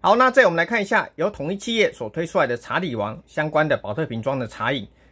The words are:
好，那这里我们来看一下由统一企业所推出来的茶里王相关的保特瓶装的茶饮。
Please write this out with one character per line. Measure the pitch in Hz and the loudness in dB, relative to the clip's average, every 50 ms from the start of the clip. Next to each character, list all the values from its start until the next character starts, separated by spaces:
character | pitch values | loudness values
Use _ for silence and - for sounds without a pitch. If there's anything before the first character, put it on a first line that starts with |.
好， | - 175 202 | 4 4 4
那 | 233 262 254 | 6 4 4
这 | 247 277 254 | 6 6 6
里 | |
我 | 185 | 6
们 | 170 | 4
来 | 165 170 | 2 0
看 | - 233 226 | 0 0 -2
一 | 202 | -2
下 | 196 - 208 170 - _ | 2 0 0 0 0 _
由 | - 160 202 | -4 -4 -4
统 | 202 - 139 151 190 | -4 -4 -6 -6 -6
一 | |
企 | 196 - 233 233 | -6 -6 -4 0
业 | 226 202 165 - | 2 2 2 0
所 | - 120 110 | -4 -10 -8
推 | - 160 175 | -6 -6 -8
出 | 170 - 190 | -2 0 0
来 | 151 | 0
的 | 123 120 | 0 -2
茶 | 117 - - 123 151 | -6 -6 -4 -4 -4
里 | 185 175 120 | -2 -2 -4
王 | 110 101 104 110 160 - | -4 -4 -4 -6 -10 -16
相 | _ - - 151 156 | _ -6 -4 -4 0
关 | 151 156 156 | 2 0 2
的 | 156 139 | 2 0
保 | 113 - 98 107 | -2 -2 -6 -6
特 | 131 160 | -4 -4
瓶 | - 120 113 110 | -4 -6 -4 -4
装 | 135 139 139 | -2 -2 -2
的 | 123 | -4
茶 | 110 - - 110 117 139 | -8 -8 -6 -4 -4 -2
饮。 | 135 98 - _ _ _ _ | -4 -6 -12 _ _ _ _